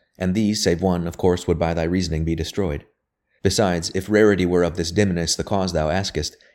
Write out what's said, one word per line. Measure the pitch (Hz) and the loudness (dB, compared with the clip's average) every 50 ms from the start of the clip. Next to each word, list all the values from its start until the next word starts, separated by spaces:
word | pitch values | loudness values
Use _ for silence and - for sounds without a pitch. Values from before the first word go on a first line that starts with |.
| _ _ _ - | _ _ _ -4
and | 92 92 92 | -2 -2 0
these, | 110 107 104 107 104 | 2 0 0 0 0
save | - 98 90 82 | 0 0 2 2
one, | 92 95 90 87 82 85 | 2 0 0 0 -2 -4
of | 87 | -4
course, | - - 92 90 90 - - | 0 0 2 2 2 0 -2
would | 87 82 | 0 0
by | 87 82 85 | 0 0 0
thy | 85 82 | 0 0
reasoning | 82 90 95 90 80 80 78 80 | 0 0 0 0 -2 -2 -2 -2
be | 80 82 | -2 -2
destroyed. | 82 80 - - - 98 80 73 69 - _ _ _ _ _ _ _ _ _ _ _ | -2 -4 -4 -4 -4 -4 -2 -4 -6 -8 _ _ _ _ _ _ _ _ _ _ _
Besides, | - 95 - - 107 92 90 85 82 - - | -2 0 2 2 2 2 0 0 -2 -4 -6
if | 95 92 - | -6 -2 2
rarity | 107 104 110 104 101 87 90 | 4 6 6 6 6 4 2
were | 87 90 87 87 | 2 2 2 2
of | 85 82 | 0 0
this | 90 85 82 | -4 -6 -2
dimness | 85 101 104 98 90 85 82 80 - - | 0 0 0 0 0 -2 -2 -2 -2 -4
the | - | -4
cause | - 107 98 95 92 | -4 -2 -2 -2 -2
thou | 85 80 78 76 | -2 -2 0 0
askest, | 80 95 98 - - 78 78 - - - _ _ | -2 -2 -4 -4 -4 -6 -6 -6 -8 -14 _ _